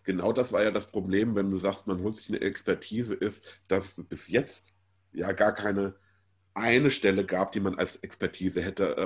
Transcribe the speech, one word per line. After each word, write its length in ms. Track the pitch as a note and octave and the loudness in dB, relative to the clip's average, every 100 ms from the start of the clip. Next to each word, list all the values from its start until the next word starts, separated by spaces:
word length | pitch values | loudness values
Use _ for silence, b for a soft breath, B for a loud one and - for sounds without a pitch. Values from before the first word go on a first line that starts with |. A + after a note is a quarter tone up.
genau 300 | - F2+ G2 | -4 0 2
das 180 | A#2 B2 | 2 2
war 120 | G2+ | 2
ja 80 | G#2+ | 2
das 160 | G2+ - | 2 -2
Problem, 480 | G#2 F#2 G2 A#2 G2+ | -4 2 2 2 2
wenn 140 | G2 | 0
du 60 | F#2 | 0
sagst, 300 | G2 F#2+ - | 0 -2 -4
man 140 | F#2 | -2
holt 120 | G2+ A2 | -4 -6
sich 120 | - | -6
eine 120 | G#2 | -2
Expertise, 760 | G2+ - - E2+ - A2 A#2 G2 | -2 -2 -2 -2 -2 -6 -4 -2
ist, 460 | G#2 - - - - | -2 -4 -14 -20 -2
dass 300 | F#2+ - - | -2 -2 -12
es 60 | - | -12
bis 200 | - - | -12 0
jetzt 460 | G#2 - - - _ _ _ _ | 0 0 -8 -16 _ _ _ _
ja 180 | - F#2 | -6 -4
gar 220 | G2 G#2+ | 2 2
keine 420 | G#2+ G#2 G2 G2 - _ _ _ _ _ | 2 -2 0 -2 -6 _ _ _ _ _
eine 380 | G2+ A#2 A2+ D3 | -2 4 6 4
Stelle 340 | - G2+ F#2+ F#2+ | 4 4 4 2
gab, 260 | F2+ G2 | 0 0
die 80 | G#2+ | 0
man 160 | G2 - | -2 0
als 180 | F#2 - | -2 -4
Expertise 640 | F#2+ - F#2+ - F#2 F2+ | -12 -4 -4 -2 -2 0
hätte, 360 | F#2 F#2+ G2 | -2 0 0
äh, 80 | - | 0